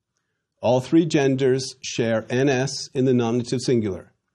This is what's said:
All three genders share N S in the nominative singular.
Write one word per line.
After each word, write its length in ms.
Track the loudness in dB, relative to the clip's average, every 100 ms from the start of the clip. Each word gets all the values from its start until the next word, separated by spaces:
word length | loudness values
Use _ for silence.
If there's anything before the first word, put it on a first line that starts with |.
| _ _ _ _ _ _
All 180 | 0 0
three 240 | 2 2 4
genders 720 | 2 2 2 2 0 -2 -12
share 440 | -12 -4 0 0 -2
N 200 | 0 0
S 400 | 0 -2 -6 -8
in 120 | -2 2
the 80 |
nominative 460 | 2 2 -2 -2 -4
singular. 500 | 0 0 0 -6 -12 _ _